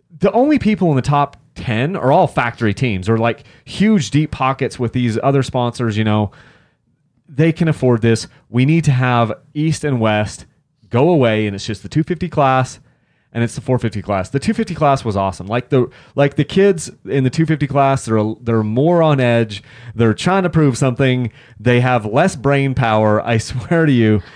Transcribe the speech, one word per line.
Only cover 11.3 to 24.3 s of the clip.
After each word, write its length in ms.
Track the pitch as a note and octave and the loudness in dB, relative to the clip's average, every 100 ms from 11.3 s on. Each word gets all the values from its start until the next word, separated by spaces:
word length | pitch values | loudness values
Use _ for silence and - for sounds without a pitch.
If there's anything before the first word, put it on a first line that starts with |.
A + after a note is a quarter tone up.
| G#2+ G#2+ | 2 -2
and 80 | |
it's 120 | G2 - | -4 -8
just 180 | G#2 | -10
the 60 | - | -4
two 120 | D#3 | -2
fifty 280 | D#3+ E3+ F3 | -2 -4 -4
class, 500 | - C3 C3 B2+ - _ _ _ _ _ | 0 2 2 -2 -6 _ _ _ _ _
and 100 | A#2 | -4
it's 120 | A#2 - | -4 -4
the 60 | |
four 160 | C3 B2 | -4 -2
fifty 240 | A2+ G#2 | -2 -6
class. 280 | F2+ G2 F2+ | -4 -4 -2
The 100 | C#3 | -4
two 140 | - | -4
fifty 200 | A3+ A3 | -4 -4
class 300 | E3 D3 C3+ | 0 0 0
was 140 | A#2 G2+ | -2 -2
awesome. 280 | G2 F#2+ F#2 | -2 -4 -6
Like, 220 | A#2+ - | -6 0
the, 220 | C3 A#2+ - - C3+ | 0 0 -6 -8 -2
like, 200 | C#3+ - | 0 0
the 100 | C#3+ | -2
kids 440 | G3 G3+ E3+ - - F#2 | 2 2 2 -4 -14 -4
in 180 | C#3 C3 | 0 0
the 40 | |
two 160 | - D#3+ | 0 0
fifty 220 | D3+ C#3 | 0 -2
class, 380 | C#3 C3+ C3+ - | 0 2 0 0
they're 120 | A2 | -2
a, 160 | G#2+ A2 | -2 -4
they're 220 | A#2 A2+ | -2 -2
more 400 | G#2+ A#2 D#3 F3 | 0 0 2 2
on 160 | D#3 C#3 | 2 2
edge. 420 | B2 A#2 A2 G2+ - - - | 2 2 0 -6 -16 -18 -6
They're 200 | - A2+ | 0 2
trying 300 | G#2 F3 G3 | 2 0 0
to 60 | F3+ | 2
prove 280 | D#3+ D3 A#2 | 2 2 2
something. 540 | C3+ A#2+ C3 B2+ A#2+ - - - | 0 0 0 0 -4 -8 -20 -4
They 220 | A#2+ B2 | 0 2
have 240 | B2+ B2 G#2+ | 2 0 0
less 300 | B2 F#3+ D#3+ | 0 0 0
brain 360 | C3+ C#3 C#3 | 0 0 0
power, 480 | B2+ A#2 A2 G#2+ G#2+ | 0 0 2 4 2
I 160 | - A2+ | 0 -2
<laughs> 20 | |
swear 460 | - B2 - E3+ D#3+ | -2 -8 -2 2 4
to 60 | |
you. 320 | B2 A2 G#2+ - | 4 4 2 -2